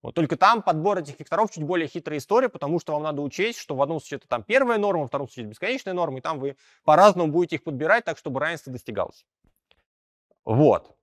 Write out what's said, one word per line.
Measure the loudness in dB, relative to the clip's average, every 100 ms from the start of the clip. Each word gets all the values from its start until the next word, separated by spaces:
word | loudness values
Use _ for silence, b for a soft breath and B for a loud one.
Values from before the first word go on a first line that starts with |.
Вот. | -6 -2
Только | -2 4
там | 4 4
подбор | 0 0 0 -2
этих | -6 -16
векторов | -6 -2 -2
чуть | -4
более | -4 -4 -4
хитрая | -8 -8 -10
история, | 0 2 2
потому | -4 -4 -4
что | -2
вам | -6
надо | -4 -6
учесть, | -6 -4 -4 -4
что | -10 -2
в |
одном | -2 -2
случае | -8 -14
это | _
там | -6
первая | 0 0 2 2
норма, | 0 0
во | -2
втором | -6 -8
случае | -10 -14
это |
бесконечная | -8 -6 -6 -6
норма, | -4 -4 -4
и |
там | -6 -6
вы | -6 -8 b b
по-разному | 4 8 8 6 0
будете | 0 0 -4
их |
подбирать | -6 -6 0 0 0
так, | -8
чтобы | -6 -4
равенство | -4 -6 -12
достигалось. | -14 -8 -6 -6 _ _ _ _ _ _ _ _ _ _ _ _ _ -2
Вот. | 4 6 4 -2 _